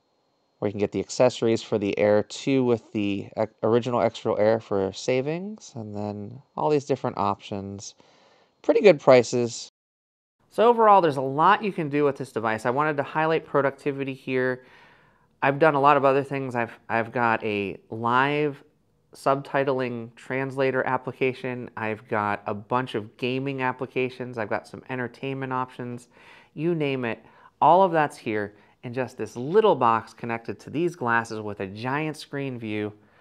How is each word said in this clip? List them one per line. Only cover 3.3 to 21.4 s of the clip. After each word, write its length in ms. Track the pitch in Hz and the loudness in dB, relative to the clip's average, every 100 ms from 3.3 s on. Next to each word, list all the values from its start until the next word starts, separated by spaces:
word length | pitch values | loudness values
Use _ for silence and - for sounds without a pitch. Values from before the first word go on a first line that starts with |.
| - | -6
e-, 40 | 110 - | -6 -2
original 380 | 113 120 123 120 | 0 0 0 0
X 240 | 113 - | 0 -2
Real 140 | 113 101 | -4 0
Air 200 | 107 113 | 2 2
for 340 | - 101 95 | -2 -4 -4
savings, 800 | - - 127 139 170 196 220 - 123 | -4 -2 -2 -2 -6 -8 -14 -16 -14
and 180 | 107 104 | -10 -8
then 460 | 104 104 101 123 _ - | -8 -8 -12 -16 _ -4
all 120 | 151 | 0
these 160 | 147 | 0
different 340 | 131 131 127 - | 0 -4 -4 -2
options. 760 | 101 98 - 101 98 98 - - _ _ _ _ _ _ | -2 -2 -8 -10 -10 -12 -16 -20 _ _ _ _ _ _
Pretty 180 | - 453 | 0 6
good 180 | 208 147 | 8 8
prices. 680 | - 127 113 127 120 - - _ _ _ _ _ _ _ _ | 8 6 6 0 -2 -6 -16 _ _ _ _ _ _ _ _
So 160 | - 226 | 2 4
overall, 340 | 226 214 196 | 6 8 8
there's 160 | 165 135 | 6 0
a 40 | |
lot 420 | 135 139 175 214 | -4 2 4 4
you 100 | 214 | 0
can 160 | 175 151 | -4 -2
do 140 | 147 | 2
with 140 | 143 139 | 2 0
this 160 | 131 | -6
device. 340 | 113 110 110 123 | -4 -2 0 0
I 40 | |
wanted 260 | 131 151 143 | 0 0 -2
to 80 | |
highlight 420 | 127 156 160 160 - | -4 -2 0 0 0
productivity 680 | 143 135 - 147 139 135 | 2 2 0 -6 -4 -6
here. 500 | 131 - 127 127 127 - - - _ _ _ _ - | -8 -4 0 0 -2 -10 -20 -20 _ _ _ _ -2
I've 160 | 139 139 | 0 4
done 160 | 160 | 4
a 60 | 143 | 6
lot 180 | 143 143 | 6 6
of 60 | |
other 200 | 135 135 | 6 2
things. 300 | 135 139 131 | 0 -6 -4
I've, 180 | 120 113 - - | -4 -4 -8 -4
I've 240 | 113 110 | -2 -2
got 320 | 123 117 113 | 0 2 2
a 340 | 110 104 98 - - | -2 -4 -4 -8 -12
live 760 | 113 117 123 139 147 151 135 _ _ _ _ _ | -6 0 2 2 0 -2 -4 _ _ _ _ _
subtitling 1000 | - 139 139 139 139 139 131 127 117 113 - | -4 0 0 0 -2 0 -2 -4 -6 -12 -18
translator 680 | - 131 135 135 135 127 | -8 -6 -4 0 0 0
application. 880 | - 127 - - 131 120 | -2 -4 -6 -4 -4 -2